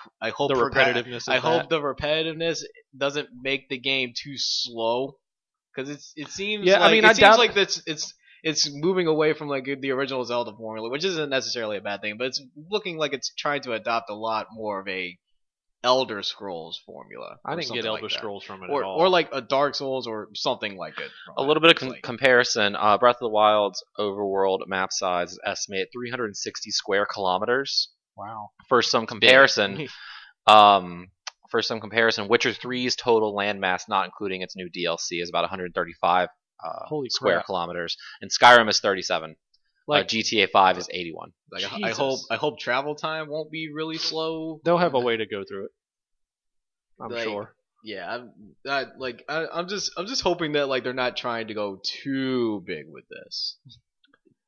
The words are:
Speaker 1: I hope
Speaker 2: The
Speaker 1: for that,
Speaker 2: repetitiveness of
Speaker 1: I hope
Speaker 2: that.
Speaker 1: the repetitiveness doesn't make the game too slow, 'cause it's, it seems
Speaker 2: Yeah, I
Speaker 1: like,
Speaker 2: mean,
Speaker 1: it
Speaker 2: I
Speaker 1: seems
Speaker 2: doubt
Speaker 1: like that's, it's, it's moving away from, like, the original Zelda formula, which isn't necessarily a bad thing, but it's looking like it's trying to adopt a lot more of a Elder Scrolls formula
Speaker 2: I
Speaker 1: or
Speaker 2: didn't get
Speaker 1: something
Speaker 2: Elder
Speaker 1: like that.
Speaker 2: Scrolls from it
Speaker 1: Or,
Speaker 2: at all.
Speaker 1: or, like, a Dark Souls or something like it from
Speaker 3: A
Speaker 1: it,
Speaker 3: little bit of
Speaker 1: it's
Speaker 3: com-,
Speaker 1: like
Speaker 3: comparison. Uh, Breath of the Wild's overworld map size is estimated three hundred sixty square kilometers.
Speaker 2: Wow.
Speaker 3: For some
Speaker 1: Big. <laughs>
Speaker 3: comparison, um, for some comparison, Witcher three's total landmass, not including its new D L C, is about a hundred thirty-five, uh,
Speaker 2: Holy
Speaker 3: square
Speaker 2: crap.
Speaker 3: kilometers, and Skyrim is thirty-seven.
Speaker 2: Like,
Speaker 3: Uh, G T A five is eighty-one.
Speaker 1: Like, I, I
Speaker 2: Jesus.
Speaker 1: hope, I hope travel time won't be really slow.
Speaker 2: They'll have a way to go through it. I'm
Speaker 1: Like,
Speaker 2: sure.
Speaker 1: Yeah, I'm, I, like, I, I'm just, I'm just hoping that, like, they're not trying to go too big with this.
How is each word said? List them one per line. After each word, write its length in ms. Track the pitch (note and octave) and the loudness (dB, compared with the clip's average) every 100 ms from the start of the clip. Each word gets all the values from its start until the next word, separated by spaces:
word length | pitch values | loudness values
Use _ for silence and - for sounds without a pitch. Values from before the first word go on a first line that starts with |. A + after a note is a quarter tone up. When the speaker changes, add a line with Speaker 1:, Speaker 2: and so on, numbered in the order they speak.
| - _ | -16 _
Speaker 1:
I 100 | A2 | -8
hope 180 | - C#3+ | -2 0
Speaker 2:
The 60 | C3 | 2
Speaker 1:
for 140 | C3+ | 2
that, 220 | C3+ C3 A#2+ | 4 4 2
Speaker 2:
repetitiveness 320 | A#2+ A#2+ - | -4 -8 0
of 60 | |
Speaker 1:
I 40 | B2+ | 0
hope 300 | D#3+ E3 - | 2 0 0
Speaker 2:
that. 20 | |
Speaker 1:
the 100 | D#3+ | -2
repetitiveness 840 | C#3+ B2 D3+ D#3 D#3+ D#3+ E3 D3 - - _ C3 | -2 -4 -2 0 -2 -4 -4 -4 -10 -20 _ -4
doesn't 320 | C#3 D3 D3 B2 | -2 -2 -8 -8
make 280 | C3+ C#3 - | -4 -4 -4
the 100 | C3 | -4
game 340 | C3+ C3+ B2 A#2+ | -2 -2 -2 -8
too 180 | C#3+ C3 | -12 -8
slow, 800 | - - B2 A2+ A2+ B2 C3+ _ _ _ _ _ _ C#3 | -4 -4 -6 -2 0 0 -4 _ _ _ _ _ _ -12
'cause 120 | C#3 | -10
it's, 240 | C#3+ - D#3 | -12 -16 -16
it 140 | C#3+ | -14
seems 360 | F#3 G3+ G#3+ F3+ | -8 -6 0 4
Speaker 2:
Yeah, 120 | G3 | 6
I 80 | G3+ | 6
Speaker 1:
like, 40 | |
Speaker 2:
mean, 140 | A3+ | 8
Speaker 1:
it 40 | G#3+ | 6
Speaker 2:
I 40 | |
Speaker 1:
seems 60 | G#3+ | 8
Speaker 2:
doubt 180 | G#3 A#3 | 8 8
Speaker 1:
like 160 | A#3 | 6
that's, 260 | G3+ F#3 - E3 | 2 0 -2 -8
it's, 260 | D3+ - - _ _ | -10 -10 -14 _ _
it's 280 | D#3 D3 D3 | -4 -2 -2
moving 360 | C#3+ F3 F#3 E3 | 0 0 0 0
away 240 | D#3 D#3 | 2 2
from, 160 | D#3 D3 | 0 -4
like, 160 | C#3 C3 C3+ | -6 -4 -6
the 100 | C3+ | -2
original 340 | C3 C3+ C3 | -2 -2 -4
Zelda 280 | A#2 A#2+ A2+ G#2 | -2 -2 -4 -8
formula, 320 | A2 A2 A#2 | -10 -8 -6
which 160 | C#3+ | -4
isn't 260 | F#3+ D#3+ C#3+ | -4 -4 -2
necessarily 480 | C3 B2 B2 G#2+ G2+ | -2 -2 -6 -4 -6
a 20 | |
bad 200 | G#2 G2+ | -6 -6
thing, 160 | G#2 G#2+ | -6 -6
but 120 | C3 | -6
it's 120 | C3 C3+ D3 E3 | -6 -12 -20 -6
looking 260 | G#3 G3+ D#3+ | -6 -4 -4
like 160 | D3 | -2
it's 200 | C3+ - | -2 -8
trying 280 | - D3 C#3+ | -4 -2 -2
to 100 | B2+ | -4
adopt 360 | A2 A#2+ A#2 A2+ | -4 -2 -2 -2
a 60 | |
lot 340 | G#2 A2+ A2 G2 | -8 -4 -4 -6
more 260 | A2+ G#2+ G2 | -8 -6 -6
of 80 | G2 | -6
a 320 | F#2+ F2+ F2+ _ _ _ _ _ _ | -6 -8 -12 _ _ _ _ _ _
Elder 400 | B2 C3 B2 G2+ | 2 2 2 -4
Scrolls 580 | - - G2+ E2 D#2+ - - | -8 -8 -10 -8 -10 -14 -16
formula 520 | - G1+ A1+ G#1 - | -20 -18 -14 -14 -12
Speaker 2:
I 80 | - | -8
Speaker 1:
or 40 | E3 | -6
Speaker 2:
didn't 40 | |
get 40 | C3 | -6
Speaker 1:
something 180 | A#2 A2 | -4 -4
Speaker 2:
Elder 160 | G#2+ | -6
Speaker 1:
like 80 | G#2+ | -6
that. 60 | - | -6
Speaker 2:
Scrolls 260 | A2 G2+ | -6 -10
from 180 | - G2 | -14 -14
it 80 | F#2 | -4
Speaker 1:
Or, 120 | C#3 | -4
Speaker 2:
at 40 | G2 | -2
all. 120 | D#3+ | 2
Speaker 1:
or, 80 | F#3+ | 4
like, 220 | F3+ D3+ | 4 2
a 80 | C3+ | -6
Dark 340 | A2 C#3 C#3+ | 0 0 2
Souls 320 | - C3+ C3 A#2 | -2 -4 -4 -6
or 220 | G#2+ G2 | -8 -10
something 420 | G2+ C#3 A2+ G#2+ F#2+ | -6 -4 -4 -6 -8
like 200 | D#2+ D2+ | -12 -10
it 100 | C#2 - | -12 -14
from 100 | - - | -10 -2
Speaker 3:
A 40 | |
Speaker 1:
it, 40 | C3+ | 2
Speaker 3:
little 140 | D#3 | 6
bit 100 | E3 | 6
of 20 | |
Speaker 1:
it's 80 | D#3 | 6
Speaker 3:
com-, 80 | C3 | 2
Speaker 1:
like 120 | - | -8
Speaker 3:
comparison. 760 | C3 A2+ C3 B2 B2 A2+ G2+ - | -10 2 6 6 4 2 0 2
Uh, 220 | G#2 G2+ | 4 6
Breath 180 | B2 - | 6 4
of 40 | |
the 100 | A#2+ | 0
Wild's 520 | G#2+ G#2+ G#2+ G2+ - - - | 4 6 6 2 -2 -12 -4
overworld 640 | G#2 G2 G2+ G2 F#2+ F#2+ - | -4 -2 -2 0 2 0 -2
map 240 | F#2+ F#2+ | -4 -2
size 400 | - F#2+ F2 F2 | -2 -2 -2 -2
is 80 | F2+ | -6
estimated 440 | G2+ F2+ - F#2+ F#2 | -8 -6 -6 -6 -6
three 180 | B2 A#2+ | -8 -8
hundred 260 | B2 A2 F#2+ | -6 -6 -6
sixty 340 | G#2+ - G#2+ | -10 -10 -6
square 360 | - - G2 G#2 | -6 -2 0 0
kilometers. 840 | G#2 F#2+ F#2 A2 C3 C#3 - - _ _ - | -2 0 0 0 -2 -2 -4 -4 _ _ -16
Speaker 2:
Wow. 340 | G2+ A2 G#2 _ - | -14 -14 -16 _ 2
Speaker 3:
For 120 | B2 | 2
some 220 | - A#2+ | 4 0
Speaker 1:
Big. 60 | A2 | -2
<laughs> 60 | A2 | 2
Speaker 3:
comparison, 680 | A#2 C3 C3+ A2 G2+ G2 C#3 - - - - _ - | 8 8 8 4 0 -2 -10 -14 -18 -20 -20 _ 8
um, 600 | G#2+ G#2 G2 F2+ F2 F#2 _ - _ - | 10 10 8 2 -12 -16 _ -20 _ -4
for 120 | A#2 | -4
some 180 | - A2+ | -2 -6
comparison, 480 | G#2+ A2+ A2+ A2+ G2+ | -2 2 2 2 2
Witcher 240 | A#2 B2 | 2 2
three's 420 | G2+ B2 B2+ B2 - | -2 -8 -4 -4 -2
total 380 | B2 A2+ G#2+ | 2 2 2
landmass, 540 | G2+ G2+ G2 F#2 F2+ - | 0 -2 0 -2 -2 -2
not 160 | G2 | -2
including 380 | F#2 - G2+ F#2 | -2 -6 -6 -6
its 120 | F#2 | -8
new 140 | F#2 F2 | -10 -12
D 160 | F2 E2+ | -4 -4
L 120 | E2 | -4
C, 220 | - E2+ | -6 -6
is 80 | F2 | -4
about 140 | E2+ | -2
a 40 | E2+ | -2
hundred 260 | F#2+ F2+ | -4 -6
thirty-five, 540 | F#2 E2+ - F2 F2+ F2 _ _ _ | -6 -6 -2 2 2 0 _ _ _
uh, 40 | E2 - - | -12 -12 -10
Speaker 2:
Holy 240 | D3+ A#2+ | -8 -6
Speaker 3:
square 260 | - G2+ E2+ | -2 0 0
Speaker 2:
crap. 100 | - | -2
Speaker 3:
kilometers, 500 | F#2 E2+ F2 E2+ - - - | -6 -4 -6 -8 -10 -12 -16
and 100 | G2 | -8
Skyrim 380 | - B2 A#2+ G#2+ | 6 10 10 8
is 120 | - | 2
thirty-seven. 560 | G#2+ F#2+ - E2+ D#2+ D#2+ _ _ _ _ - | 0 -2 -2 -4 -4 -16 _ _ _ _ -2
Speaker 2:
Like, 180 | D3 F#2+ | 0 0
Speaker 3:
Uh, 20 | |
G 140 | A2+ | -2
T 180 | - G#2+ | 0 0
A 60 | F#2+ | 4
five 300 | G2+ F#2 F2+ | 6 6 4
is 100 | - | -4
eighty-one. 380 | F2+ E2+ D#2+ E2 _ _ | -8 -8 -10 -16 _ _
Speaker 1:
Like, 100 | - | -10
I, 140 | G2 G#2+ | -10 -4
I 20 | |
Speaker 2:
Jesus. 180 | A2+ A2 | -4 -2
Speaker 1:
hope, 200 | C3+ B2+ - | -2 -2 -4
I 80 | - | -2
hope 220 | D3+ A2 | -2 -4
travel 380 | B2+ B2+ D3 D3 | -2 -2 -2 -6
time 320 | D#3+ D#3+ D3 | -6 -8 -8
won't 240 | D#3 D#3 | -10 -8
be 180 | D#3+ D#3 | -10 -10
really 260 | D3 D#3+ D#3+ | -8 -8 -6
slow. 640 | - D#3+ D#3+ D#3+ D#3+ D#3 | -6 -4 -4 -4 -8 -4
Speaker 2:
They'll 140 | D#3+ F3 | 2 4
have 160 | F3 | 4
a 60 | C3 | 2
way 160 | A#2+ A2+ | 2 0
to 100 | G#2 | -4
go 180 | G2+ F#2+ | -6 -8
through 180 | G2 G#2 | -10 -12
it. 40 | _ _ _ _ _ _ _ _ _ _ _ _ _ | _ _ _ _ _ _ _ _ _ _ _ _ _
I'm 100 | A2+ | -10
Speaker 1:
Like, 120 | A#2+ | -6
Speaker 2:
sure. 300 | A2 G#2 G#2 _ _ _ | -6 -6 -10 _ _ _
Speaker 1:
Yeah, 260 | G#2+ F#2+ F2 | -14 -10 -8
I'm, 200 | A#2+ A#2+ - G2+ _ C3+ | -10 -12 -20 -20 _ -4
I, 180 | C#3 A#2 A#2+ | -4 -4 -8
like, 240 | B2+ A#2 - | -10 -10 -8
I, 180 | D#3 D#3 | -6 -4
I'm 160 | E3+ F3+ | -6 -6
just, 240 | G3+ - - | -6 -6 -6
I'm 100 | G3+ | -6
just 160 | C4+ | -2
hoping 300 | F#3+ E3+ D#3 | -2 0 0
that, 160 | D3 C#3 | 0 0
like, 140 | C3 | -2
they're 100 | B2+ | -4
not 240 | B2+ B2 - | -2 -4 -4
trying 320 | B2 A2+ A2 | -6 -6 -6
to 60 | |
go 260 | G#2+ G2+ F#2+ | -6 -6 -6
too 800 | - - C#3 C3+ C3 B2+ A2+ G2+ F2+ | -10 -8 -6 -4 -2 0 0 -2 -8
big 200 | D#2 D#2 | -10 -12
with 160 | C2 _ | -20 _
this. 500 | - - - - - B2+ - _ _ _ _ _ _ | -18 -12 -10 -10 -10 -20 -20 _ _ _ _ _ _